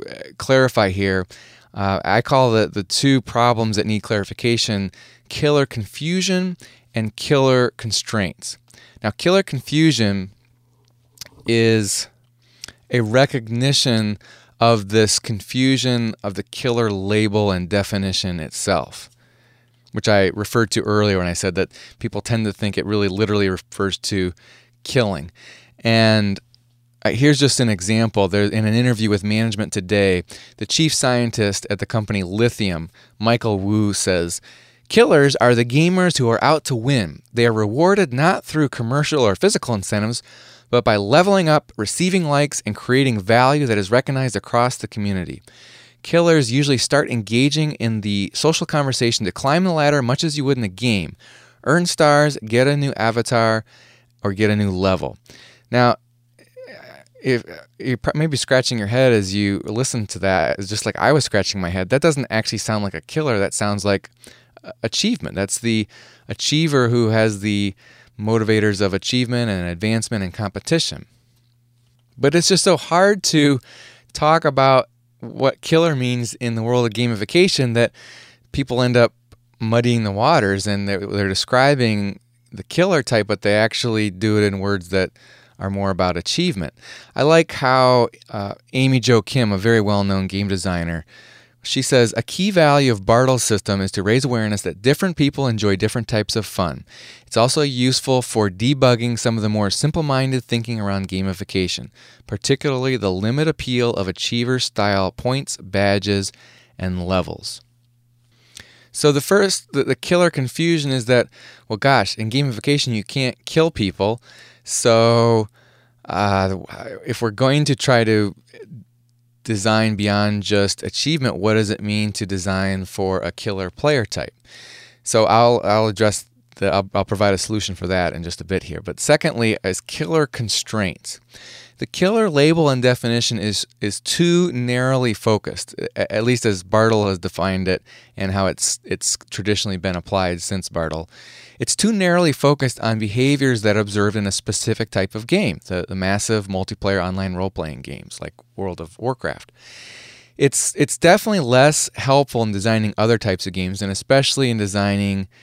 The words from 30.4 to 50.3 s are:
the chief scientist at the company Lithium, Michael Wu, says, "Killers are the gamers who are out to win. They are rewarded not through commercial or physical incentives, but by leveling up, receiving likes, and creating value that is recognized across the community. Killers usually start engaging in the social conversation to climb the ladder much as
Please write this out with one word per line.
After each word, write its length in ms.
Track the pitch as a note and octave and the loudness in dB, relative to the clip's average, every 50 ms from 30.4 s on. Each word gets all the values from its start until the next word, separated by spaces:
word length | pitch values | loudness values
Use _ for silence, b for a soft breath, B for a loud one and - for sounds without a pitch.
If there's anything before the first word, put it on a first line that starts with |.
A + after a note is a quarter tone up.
| B B B - | B B B -10
the 80 | A2 | -6
chief 280 | - - - D#3+ D3+ - | -4 0 0 0 0 0
scientist 720 | - - B2+ B2 B2 A#2+ A#2 - - G#2+ G2+ G2 - - - | 0 0 0 0 0 0 -2 -2 0 0 0 0 -2 -4 -6
at 100 | G#2 F#2+ | -6 -6
the 60 | G#2 | -4
company 380 | - - A2 G#2 - G#2+ G2+ F#2+ | -4 -4 -4 -4 -2 -2 -4 -4
Lithium, 640 | F2 F#2+ G#2+ A#2 A#2+ - - A2 F#2+ F2 D#2+ E2 E2+ b b b b b - | -4 0 0 0 0 0 -2 -4 -4 -4 -4 -6 -10 b b b b b -4
Michael 400 | G#2+ A2+ A#2 A#2 - A2+ G#2 F#2+ | 0 0 0 2 0 -2 -2 -2
Wu, 360 | F#2+ G2+ G#2+ G#2+ G#2+ G#2 F#2+ | -2 0 0 2 0 0 0
says, 480 | - - G2 F#2 F2 E2+ E2+ - - B B B B B B B B B - | -2 -2 0 0 0 0 -2 -6 -10 B B B B B B B B B 0
"Killers 480 | - A3 A#3+ - G3 D3 C#3 C#3 B2+ - | 2 4 4 6 6 6 6 4 4 4
are 180 | - B2 B2 | 4 4 4
the 80 | A#2 A#2+ | 4 2
gamers 540 | A#2+ A#2+ D3 D#3+ F3 F#3 F#3 F3+ F3 - - | 2 2 2 2 2 2 2 2 2 2 2
who 100 | B2+ A#2 | 2 2
are 160 | A2+ - - | 2 2 2
out 220 | C3+ D#3 D3+ - | 2 2 0 0
to 100 | - C3+ | -4 -4
win. 460 | A2+ A2 C3+ C#3+ B2 G2 D#2 C#2+ - - _ | -2 0 0 0 0 0 -2 -6 -12 -18 _
They 140 | - A#2+ A#2 | -2 2 2
are 80 | A#2 A2 | 2 4
rewarded 580 | A2 G#2+ G#2 G#2+ C#3 E3 F#3 G3+ G#3 F#3 C#3 | 2 0 0 0 2 2 4 4 2 2 0
not 320 | A#2+ C3 D3 F3+ F#3+ - - | 0 0 2 2 2 0 -4
through 240 | - - D#3 D3+ B2+ | -4 -2 0 0 0
commercial 540 | - - A#2+ A2+ C3 D3 D3+ - D#3 C#3+ | 0 -4 -4 -2 -2 0 0 0 2 2
or 140 | A#2+ G#2 F#2+ - | 4 4 4 2
physical 360 | - G3+ - D#3 - - A#2 | 2 2 2 0 0 -2 -2
incentives, 480 | G2+ F#2+ - A2 G#2 G#2 A2 A#2+ - B B B B B B B B B B | -4 -2 -2 -2 -2 -2 -2 -4 -6 B B B B B B B B B B
but 140 | - B2 A2+ | 0 2 2
by 140 | A#2+ A2 G#2 | 4 2 2
leveling 500 | G2+ G2+ C3 D#3+ F3+ G3+ G3 F#3+ F3 D#3 | 2 4 4 4 6 6 4 4 4 4
up, 240 | D3+ D#3 - - - - | 2 2 0 -2 -6 -6
receiving 480 | G#2+ G2+ - - F3 F#3 F3+ F#3+ E3+ | -6 -6 -2 -2 0 0 2 0 0
likes, 360 | D3 C#3+ C#3+ D3 C#3+ - - - | 0 0 0 0 0 -2 -6 -6
and 100 | G#2+ G#2 | -6 -6
creating 460 | - - - B2 C3 C3+ C3 A#2 G#2 | -6 -2 2 2 4 4 2 0 0
value 440 | F2+ G2 A2+ A#2+ B2+ C3 C#3+ D3+ C#3+ | 2 4 4 6 6 6 4 2 2
that 120 | A#2+ A2 G2+ | 2 2 0
is 120 | G2 F#2 | 2 2
recognized 460 | A2+ B2+ - - C#3 C3 C3 B2+ - | 2 2 2 0 -2 -2 -2 -2 -4
across 400 | G2 - - - A#2+ A#2+ B2 B2+ | -6 -4 -2 0 2 2 0 0
the 120 | - - - | -4 -10 -10
community. 540 | - A2 G#2 G2+ G2 F#2+ E2+ D2 C2 - B B B B B B B B B B B B - | -8 -6 -4 -2 -2 -2 -4 -6 -10 -14 B B B B B B B B B B B B -6
Killers 480 | - - E3+ E3+ E3+ D#3+ D#3 C3 A2 | 0 2 4 4 6 4 4 4 2
usually 260 | A#2+ C#3 D3 C#3+ C#3 A#2 | 0 0 2 2 2 0
start 320 | - - C#3+ C#3+ D3+ - | 0 2 2 2 2 0
engaging 640 | A#2+ A#2 G#2 G2 A2+ A#2+ C3+ C#3+ C#3+ D3+ D#3 D3+ - | -2 -4 -4 -2 0 2 2 2 2 0 -2 -2 -2
in 260 | - A2+ A2+ A2 G#2+ | -2 -2 -2 -2 -2
the 280 | G2 G#2 G2+ G2+ G2 - - | -2 -2 0 0 -2 -2 -4
social 340 | - - D3+ D#3 - E3+ - | -2 0 0 0 0 -2 -2
conversation 580 | - D3+ C#3+ C3+ B2 - B2+ A#2 A#2 - A2+ | -2 -2 0 0 0 0 0 0 0 0 -2
to 60 | F2+ | -4
climb 320 | - - - C3+ C#3+ E3+ F#3 | -4 -4 -2 0 0 2 2
the 80 | F#3+ | 0
ladder 300 | E3+ D#3 D3 D3 D3 C#3+ | 0 2 2 2 2 2
much 220 | B2 A#2 C3 - - | 2 0 0 0 -2
as 140 | D#3+ | -2